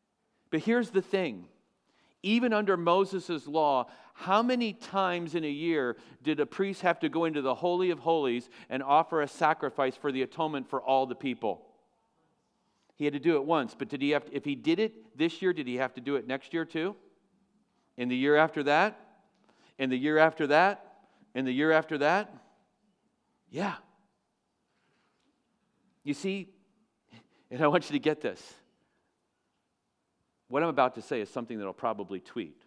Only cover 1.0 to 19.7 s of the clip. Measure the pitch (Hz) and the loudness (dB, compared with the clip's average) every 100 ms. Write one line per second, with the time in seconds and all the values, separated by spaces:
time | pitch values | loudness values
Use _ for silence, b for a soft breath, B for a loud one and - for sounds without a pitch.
1 | - 190 165 95 82 _ _ _ _ _ | 0 0 -2 -6 -16 _ _ _ _ _
2 | _ _ 190 233 240 214 202 180 170 185 | _ _ 0 2 2 2 2 2 4 2
3 | 196 190 170 160 143 156 147 131 120 B | 2 -4 -6 -8 -4 0 2 2 -2 B
4 | B - 185 202 240 247 226 180 - 196 | B -8 0 2 2 0 -2 -6 -6 -2
5 | 190 175 165 165 151 143 170 156 123 B | 0 -2 -4 -4 -4 -4 -2 0 -2 B
6 | B B 151 147 131 - 196 185 185 170 | B B -2 -2 -2 -2 -4 0 0 2
7 | 156 156 165 147 131 120 175 180 185 151 | 0 0 0 0 -2 0 0 0 0 0
8 | 160 165 135 120 - B B 131 135 147 | 0 0 0 -2 -6 B B -6 2 2
9 | 165 160 143 - 156 156 139 - 135 - | 2 0 -2 0 0 2 -2 -2 -2 -2
10 | 147 131 127 - 156 143 123 131 127 135 | -4 -2 -4 -4 -4 -4 -6 -4 0 2
11 | 131 123 139 117 110 87 - _ _ _ | 0 -4 -6 -4 -4 -6 -10 _ _ _
12 | _ _ _ _ _ _ _ _ _ - | _ _ _ _ _ _ _ _ _ -6
13 | 147 143 165 151 143 160 117 - 135 143 | -4 0 2 2 2 0 0 -6 -8 -4
14 | 143 147 - 139 147 131 147 170 220 220 | 0 0 -2 -8 -6 -4 0 2 0 -4
15 | - 131 165 - 185 156 127 123 127 131 | -12 -4 -2 -2 -2 -2 -4 -4 -4 -6
16 | 123 139 113 135 - 165 160 160 180 208 | -4 -4 -4 -6 -4 -6 -4 -4 -6 -8
17 | _ _ _ _ _ _ _ _ _ - | _ _ _ _ _ _ _ _ _ -8
18 | 123 127 139 147 160 156 143 151 208 214 | -4 0 4 6 6 2 2 4 2 -2
19 | - _ _ _ b b b | -18 _ _ _ b b b